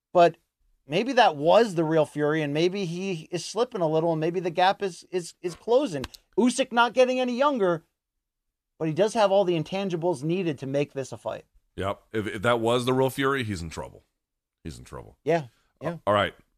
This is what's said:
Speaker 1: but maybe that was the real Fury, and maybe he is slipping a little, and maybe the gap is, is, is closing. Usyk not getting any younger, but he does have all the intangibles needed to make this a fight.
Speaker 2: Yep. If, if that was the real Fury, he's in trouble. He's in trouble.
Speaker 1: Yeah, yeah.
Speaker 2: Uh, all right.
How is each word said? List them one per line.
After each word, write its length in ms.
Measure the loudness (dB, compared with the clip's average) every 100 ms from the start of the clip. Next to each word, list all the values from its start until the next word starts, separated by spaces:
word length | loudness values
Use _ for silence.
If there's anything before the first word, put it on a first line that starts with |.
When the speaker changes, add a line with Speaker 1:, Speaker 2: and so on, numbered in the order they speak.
| _
Speaker 1:
but 220 | 6 6 4 _ _ _ _ -4
maybe 280 | -4 0
that 240 | 4 4 4
was 380 | 4 4 4 0
the 100 | 0
real 200 | 2 0
Fury, 360 | 0 0 0
and 120 | -2
maybe 300 | 0 0 -2
he 460 | -6 -6 -6 -8 -6
is 140 | -8 -6
slipping 340 | -4 -4 -2
a 80 | 0
little, 240 | 0 0
and 80 | 0
maybe 220 | -2 -2
the 80 | -4
gap 340 | 2 2 2
is, 220 | -6 -8 -8
is, 220 | -8 -8 -10
is 140 | -12 -8
closing. 480 | 0 2 2 -4 -10 -16 _ 0
Usyk 360 | 2 2 -2
not 200 | 2 2
getting 280 | 4 2 2
any 160 | -2 0
younger, 480 | 0 2 0 0 _ _ _ _ _ _ _ _ _ -6
but 120 | -4
he 40 |
does 200 | 0 0
have 180 | 2 4
all 140 | 4 2
the 120 | 0
intangibles 680 | -2 -6 -4 -2 -2 -2
needed 360 | -2 -2 -2 -4
to 80 | -4
make 240 | -2 -2
this 220 | -6 -10
a 40 | -10
fight. 280 | -10 -10 -14 _ _ -8
Speaker 2:
Yep. 240 | -6 -6 _
If, 160 | -6 -6
if 140 | -4
that 180 | 0 0
was 240 | 2 0
the 80 | 0
real 180 | 0 0
Fury, 360 | 0 -2 -2 -4
he's 160 | -6
in 80 | -8
trouble. 340 | -10 -14 -16 _ _ _ _ _ _ -16
He's 120 | -16
in 60 |
trouble. 340 | -16 -16 -18 _
Speaker 1:
Yeah, 200 | -2 -2 -4 _ _ _
yeah. 100 | -12
Speaker 2:
Uh, 60 | -6 0
all 60 |
right. 200 | 0 0 -6 _